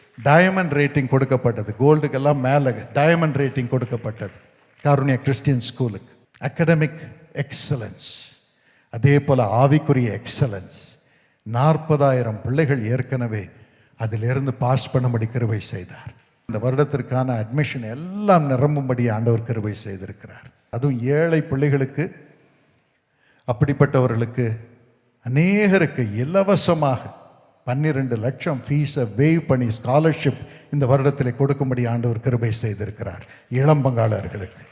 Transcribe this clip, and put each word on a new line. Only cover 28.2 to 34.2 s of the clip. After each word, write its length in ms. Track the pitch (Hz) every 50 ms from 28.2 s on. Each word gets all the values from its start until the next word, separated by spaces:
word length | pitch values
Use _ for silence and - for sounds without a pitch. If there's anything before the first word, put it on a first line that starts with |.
| 107 127 123 - - 170 143 120 - -
ஃபீஸை 400 | 147 151 147 - - 147 120 104 101
வேவ் 300 | 117 143 160 165 165 160
பண்ணி 200 | - 135 127 123 113 110 -
ஸ்காலர்ஷிப் 640 | - 120 131 151 151 160 147 - - 135 107 - - - - - - _
இந்த 160 | 143 147 139
வருடத்திலே 500 | 120 160 139 135 143 131 - 123 123 120
கொடுக்கும்படி 500 | - 139 139 139 - 139 131 127 123 120
ஆண்டவர் 340 | 117 117 120 120 123 117 110
கிருபை 320 | - 135 123 - 117 113 107 -
செய்திருக்கிறார். 600 | 117 110 101 98 104 104 - - 101 95 90 - - - - - _ -
இளம் 340 | 123 127 139 151 156 143 127
பங்காளர்களுக்கு, 800 | 135 120 117 113 110 107 98